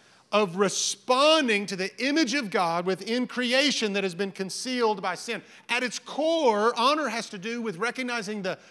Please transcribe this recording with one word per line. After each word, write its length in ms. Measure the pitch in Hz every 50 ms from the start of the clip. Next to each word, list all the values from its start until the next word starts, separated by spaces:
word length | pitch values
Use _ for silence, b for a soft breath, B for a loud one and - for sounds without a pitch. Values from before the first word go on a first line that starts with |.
| B B B B B B -
of 240 | 208 214 185 165
responding 1080 | 185 202 185 - - - - - - _ - 254 254 285 302 320 320 294 240 214 202 208
to 120 | - 196
the 200 | 175 185 196 - - 240
image 300 | 269 285 320 320 226 220
of 160 | 294 254 196
God 360 | 170 214 180 165 165 170 175
within 380 | 185 190 180 196 208 226 247 247
creation 680 | - - 240 247 240 247 262 285 285 220 - 226 208 196
that 100 | 202 190
has 140 | 190 170
been 160 | 170 202 196 -
concealed 680 | - 190 185 - - - 247 254 247 240 220 214 190
by 140 | 185 185 175
sin. 260 | 165 - 233 226 185 B B B B B B
At 160 | 233 240 254
its 160 | 240 - -
core, 720 | - - - - 302 320 330 330 311 247 220 202 208 233 240
honor 300 | - 226 262 294 311 302
has 220 | 240 214 233 214 -
to 100 | - 202
do 240 | 170 226 233 240 226
with 140 | 226 180
recognizing 640 | 160 214 240 240 - 254 247 240 233 208 190 214 208 185
the 160 | 190 160 B B B